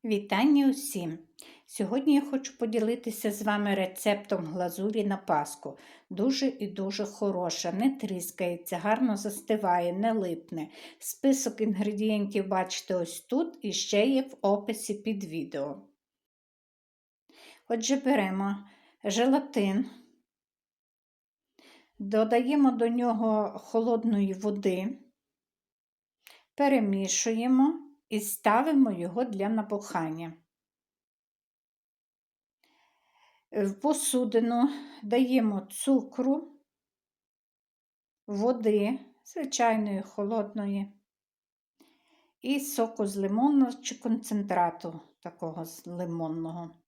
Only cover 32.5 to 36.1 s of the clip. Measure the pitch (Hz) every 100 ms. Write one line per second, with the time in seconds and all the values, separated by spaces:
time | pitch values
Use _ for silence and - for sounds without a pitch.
32.5 | _ _ _ _ _ _ _ _ _ _
33.5 | - 196 196 285 294 - 254 240 226 233
34.5 | 240 277 285 - - 208 240 254 262 226
35.5 | 196 196 - - 269 -